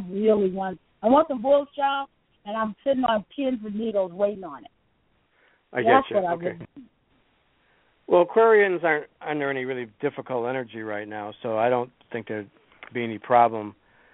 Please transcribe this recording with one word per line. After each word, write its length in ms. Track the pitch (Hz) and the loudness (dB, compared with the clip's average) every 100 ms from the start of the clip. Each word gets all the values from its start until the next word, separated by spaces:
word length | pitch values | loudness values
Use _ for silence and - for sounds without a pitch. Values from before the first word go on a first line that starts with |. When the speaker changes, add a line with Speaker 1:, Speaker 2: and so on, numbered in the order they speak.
| 180 | 0
Speaker 1:
really 420 | 196 214 208 190 | 0 2 4 2
want, 280 | 190 190 180 _ _ | -2 -6 -8 _ _
I 40 | 220 | 4
want 200 | 269 320 | 4 4
the 80 | 262 | -2
Bulls 320 | 254 285 285 - | 2 2 2 -4
job, 340 | 277 277 277 _ _ _ 202 | -2 -2 -6 _ _ _ -10
and 100 | 220 | -4
I'm 180 | 220 196 | -4 -4
sitting 200 | 269 262 | -2 0
on 200 | 247 220 - - | 2 0 -2 -4
pins 240 | 262 247 | -4 -4
and 120 | 214 208 | -6 -6
needles 360 | 226 202 180 | -2 -2 -2
waiting 320 | 175 202 208 | 0 -2 -2
on 220 | 180 135 - | -12 -16 -20
it. 60 | _ _ _ _ _ _ _ _ _ _ | _ _ _ _ _ _ _ _ _ _
Speaker 2:
I 120 | - | -2
Speaker 1:
That's 240 | 226 262 269 | 4 4 4
Speaker 2:
get 60 | 220 | -2
you. 60 | |
Speaker 1:
what 20 | 180 | -2
I 80 | |
Speaker 2:
Okay. 120 | 170 175 | -4 -6
Speaker 1:
really 220 | - - 294 233 _ _ _ _ _ _ _ _ _ _ _ - | -8 -14 -20 -20 _ _ _ _ _ _ _ _ _ _ _ 2
Speaker 2:
Well, 180 | 175 175 | 4 4
Aquarians 580 | 226 226 214 202 175 | 4 6 6 4 0
aren't 240 | 165 151 143 _ | 0 -2 -4 _
under 300 | 165 151 139 | -8 -6 -4
any 160 | 135 127 | -4 -6
really 220 | 127 120 _ | -8 -10 _
difficult 480 | 147 139 120 127 117 | -6 -6 -6 -4 -4
energy 340 | 131 117 113 | -4 -8 -10
right 240 | 110 104 104 | -8 -8 -8
now, 260 | 107 104 107 | -10 -12 -10
so 160 | 123 110 | -4 0
I 120 | 117 | 2
don't 220 | 123 123 _ _ | 0 -2 _ _
think 160 | 120 113 | -10 -8
there'd 220 | 107 98 _ _ _ - | -10 -10 _ _ _ -12
be 100 | 120 | -8
any 140 | 117 107 | -6 -8
problem 580 | - 123 117 113 104 - _ _ _ | 2 4 4 2 -8 -14 _ _ _